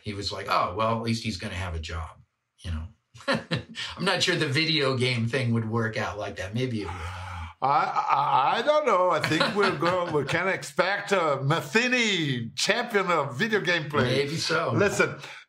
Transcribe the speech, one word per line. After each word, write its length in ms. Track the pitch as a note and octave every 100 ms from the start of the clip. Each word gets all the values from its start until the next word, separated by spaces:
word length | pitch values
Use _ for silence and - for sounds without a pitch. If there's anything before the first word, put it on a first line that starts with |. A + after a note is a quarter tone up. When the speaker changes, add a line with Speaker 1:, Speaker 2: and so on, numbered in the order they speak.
Speaker 1:
He 120 | G#2
was 160 | G2 F#2+
like, 140 | - -
"Oh, 240 | E3+ A#2+ G#2
well, 200 | A2 A2+
at 60 |
least 220 | A#2 A2+
he's 120 | A2 F#2+
gonna 180 | A2
have 200 | F2+ F2+
a 40 | E2
job," 300 | D#2 E2 D#2+ - _ _ _ _
you 100 | F2+
know? 120 | D#2 E2 - _ - -
<laughs> 0 | - - C3+ - - - -
I'm 80 |
not 180 | F3 F3+
sure 140 | F#3+ E3+
the 100 | D3+
video 480 | C3+ D#3+ D3+ C3+ B2+
game 300 | B2+ A#2+ A2+
thing 240 | C3+ A#2+
would 140 | A#2 A2
work 280 | A2+ A2+ A2
out 200 | G2 G2
like 180 | G#2 F#2+
that. 180 | F#2+
Maybe 280 | A#2 C3 A2
it 40 | F#2
would. 80 | F2+ E2 - - - - -
Speaker 2:
I, 40 | C3+ D3 G3 - -
I, 480 | C#3 C#3+ C3 C#3+ G#3
I 40 |
don't 240 | C4+ D4+ D4
know. 240 | F#3 F3+
I 100 | D#3
think 340 | - D#3+ F#3+
we're 220 | G3+ G3 D#3+
go-, 340 | E3+ F3+ F3
<laughs> 40 |
we 100 | D3+
can 240 | C#3 E3+ F#3
expect 640 | F3 C#3+ - F3+ G3+ -
a 280 | G3 D#3+ C3+
Matheny 1080 | C3+ D#3+ - A3 B3 B3 A3 F#3 D3 A#2+ A#2 -
champion 500 | - A3 A3+ G#3 F3
of 260 | E3 C3+ B2
video 220 | A3 G#3
game 280 | D#3+ F3 D3+
play. 140 | D3
Speaker 1:
Maybe 320 | B2+ C3 C#3 D#3+
so. 360 | - E3 D#3
Speaker 2:
Listen, 420 | A#2+ G3+ - D3+ - - -